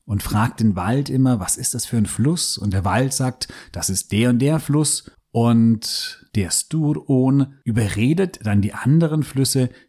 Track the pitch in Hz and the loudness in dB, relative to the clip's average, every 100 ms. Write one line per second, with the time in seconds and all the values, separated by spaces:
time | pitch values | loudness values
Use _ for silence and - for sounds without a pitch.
0 | - 101 - 104 117 - 113 92 92 135 | -6 -4 -2 -2 -2 0 0 0 -2 -2
1 | 143 131 131 117 90 - - 120 - 117 | -2 0 2 0 -2 -6 -6 -6 -4 -2
2 | 101 - 131 170 - - 101 95 92 104 | -2 0 -2 0 -4 -4 -4 -2 0 0
3 | 135 - 127 - - - - - - 92 | 0 0 -4 -4 -12 -14 -14 -8 -6 -6
4 | - 104 123 120 139 156 - 147 147 - | -2 0 2 2 2 0 0 0 0 -2
5 | - _ _ 117 117 117 113 110 - - | -8 _ _ 0 4 6 4 2 -2 -8
6 | - - _ 107 87 - - 160 147 156 | -8 -12 _ -4 -2 -2 -2 -2 0 -2
7 | - 131 131 139 139 - - 113 104 95 | 0 2 4 2 0 -4 -4 -2 0 0
8 | 123 165 185 - 110 101 98 - 123 160 | 0 2 -2 -4 0 0 0 -2 2 4
9 | 165 156 135 135 131 135 127 - | 4 0 -2 -2 0 0 -2 -4